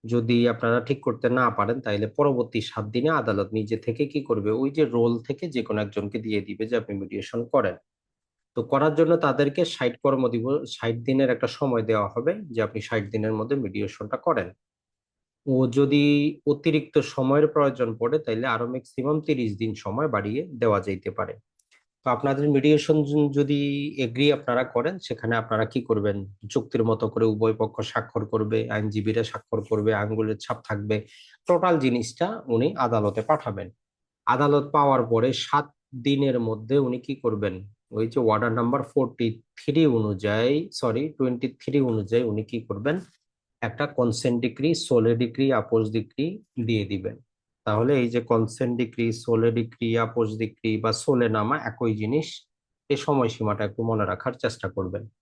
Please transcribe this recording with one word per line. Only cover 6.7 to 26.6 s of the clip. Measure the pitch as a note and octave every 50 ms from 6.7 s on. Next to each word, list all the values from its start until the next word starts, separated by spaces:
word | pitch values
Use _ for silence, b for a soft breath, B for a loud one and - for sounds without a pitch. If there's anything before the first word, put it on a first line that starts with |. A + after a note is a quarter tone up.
| A#2+
আপনি | A2+ A2+ - G2+
মিডিয়েশন | G2 G2 F2+ G2 G2+ - - - A#2 A#2+
করেন। | A#2+ - C#3 A2+ F#2+ F2+ - _ _ _ _ _ _ _ _ _ _ _ _ _ _ _
তো | B2 A#2
করার | - C#3 C#3 D3 D#3 D3+
জন্য | D3+ E3 D#3 E3+
তাদেরকে | E3 D#3+ C#3+ C3 D3 C#3+ C#3+ C#3 - E3+
ষাট | - - - C3 B2 B2 - -
কর্মদিবস, | C#3 C3+ C3 B2+ A#2+ A#2 A#2 A2+ C3 C#3 - - - -
ষাট | - - A#2 A#2
দিনের | A#2 A#2 B2 C3 C3+ C#3 B2+
একটা | B2 A#2 -
সময় | A#2 - - D3 C3+ B2 A#2
দেওয়া | G#2+ G#2+ A2 G#2+ G#2 G2
হবে | - A#2+ B2 D#3 F#3+ A3
যে | G3+ D3+ A#2 A2+
আপনি | G#2+ G#2 - A2
ষাট | - - A#2+ A2 G2+ G2+
দিনের | G#2 A2 G#2+ A2 A2
মধ্যে | A2 A2 - C#3
মিডিয়েশনটা | C#3 B2 F#2+ F#2 G#2 G#2 G2 - - A2 G#2 B2+
করেন। | - - F3 D#3+ A2 F2+ F#2 - _ _ _ _ _ _ _ _ _ _ _ _ _ _ _ _ _ _
ও | C#3+ C3+ B2+ C3
যদি | A#2+ A#2 C#3 C#3+ C3+ C#3+ D3 C#3+ D3 D3 D3 C#3+ D3+ D3 - _
অতিরিক্ত | D3+ D3 D3 - E3 D3 D3+ D3 - - D3+
সময়ের | B2+ - - - C3 C3 C#3 D3 D3+
প্রয়োজন | D3 D3+ D3+ C#3+ C#3 B2 B2+ B2 A2+ A2
পড়ে, | A2+ A#2 A#2+ C#3+ D#3
তাহলে | - A#2+ A2 A2 B2
আরো | C3 A2+ A2+ A#2+
ম্যাক্সিমাম | A#2+ B2+ C3 A#2+ - - - B2+ C#3+ D3+ D#3
তিরিশ | D3+ - D3 B2+ A#2+ A2 G2+
দিন | G2 A2+ A2 G#2
সময় | G#2+ - G2+ G2+ B2 D3+
বাড়িয়ে | D#3 A#2 G2+ G2 G#2 A2 C3+ F3 F3+ C#3
দেওয়া | A#2 A#2+ A2+ G#2 G2
যাইতে | F2+ G2+ F#2+ F#2 _ F#2
পারে। | - - G2 F#2+ - - _ _ _ _ _ b b b b _ _ _ _
তো | C3+
আপনাদের | A#2+ - - C#3 C#3 C3+ D3 D3+
মিডিয়েশন | C#3+ C#3 C3+ D3+ D3+ D3 D3+ - D#3 D#3 D3
য-, | C#3 D3 D3+ D3 C#3+ C3+
যদি | C#3+ C#3+ C#3 D3 C#3+ C#3+ C#3+ C#3+ C#3+ C#3+ D3 -
এগ্রি | C3+ C3 A2+ A#2 B2 C#3+ D3
আপনারা | C#3+ C#3 C#3+ - A#2+ B2 B2+
করেন, | B2 - A#2 B2 D#3+ F#3+ F3+
সেখানে | - - A#2+ - - A2+ A#2
আপনারা | A2+ A2+ A#2 A2+ G#2+ A2+
কি | A2+ - B2+
করবেন, | A#2 - A2+ G#2+ G2+ G#2 G2 G2+ G2 G2 - _ - G#2
চুক্তির | - -